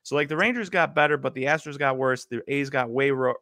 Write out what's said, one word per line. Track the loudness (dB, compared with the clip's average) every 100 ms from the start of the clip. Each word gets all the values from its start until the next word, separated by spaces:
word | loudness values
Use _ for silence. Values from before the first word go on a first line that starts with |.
So, | -4
like, | -2 0
the | 0
Rangers | 0 0 -2
got | 0 2
better, | 4 2 2
but | -2
the | -4 -2
Astros | -2 -2 -2
got | 0 2
worse. | 0 0 -4
The | -8 -4
A's | -4 -2
got | -2 0
way | 2 2
ro-, | 2 0 -2